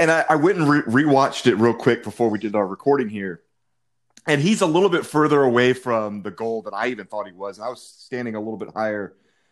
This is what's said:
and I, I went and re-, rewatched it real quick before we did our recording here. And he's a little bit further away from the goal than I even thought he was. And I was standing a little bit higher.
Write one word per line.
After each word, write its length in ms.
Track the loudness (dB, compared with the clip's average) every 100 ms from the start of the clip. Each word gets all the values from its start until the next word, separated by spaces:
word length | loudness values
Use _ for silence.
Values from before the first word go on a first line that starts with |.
and 100 | 4
I, 140 | 2 2
I 60 |
went 240 | 2 2 2
and 100 | 2
re-, 360 | 2 2 2
rewatched 420 | 4 4 2 2 2
it 80 |
real 200 | 4 2
quick 280 | 2 0 0
before 260 | -2 -2 -2
we 120 | -2
did 160 | -2 -2
our 100 | -2
recording 420 | -2 0 0 -2
here. 340 | -6 -10 -12 _ _ _ _ _ _ _ _ -2
And 140 | 2
he's 200 | 2 2
a 60 | 2
little 220 | 2 2
bit 160 | 0
further 380 | -2 0 2 4
away 300 | 4 4 2
from 500 | 2 -2 -4 -4 -8
the 80 | -12
goal 320 | -8 -8 -6
than 120 | -8
I 140 | -6 -6
even 180 | -6 -10
thought 200 | -12 -12
he 60 |
was. 260 | -12 -14 -12
And 80 | -14
I 40 |
was 120 | -14
standing 540 | -18 -20 -12 -10 -8 -8
a 40 |
little 160 | -8 -10
bit 140 | -10
higher. 420 | -6 -6 -6 -8 _ _ _ _